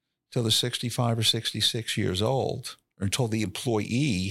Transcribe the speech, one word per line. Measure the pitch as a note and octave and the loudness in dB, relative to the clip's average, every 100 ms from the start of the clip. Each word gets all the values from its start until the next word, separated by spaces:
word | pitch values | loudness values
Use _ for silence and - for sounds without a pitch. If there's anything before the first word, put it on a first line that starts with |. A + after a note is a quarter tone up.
| _ _ _ | _ _ _
till | B2+ | 0
they're | A2+ | 2
sixty-five | - B2 - B2 - A#2+ A2+ | 2 2 -2 -4 0 2 2
or | |
sixty-six | A2 A2+ - A2 - A#2 G#2+ - | 2 0 -2 0 0 0 -2 0
years | G2+ F#2 | 0 2
old, | A2 C3 - B2+ - - _ - | 2 2 -2 -4 -8 -16 _ -6
or | |
until | F#2+ - A#2 | -2 0 0
the | A2+ | 0
employee | G2+ - B2+ A2 - A#2+ D3 F#2 F#2+ | -2 -4 0 0 0 0 0 0 -2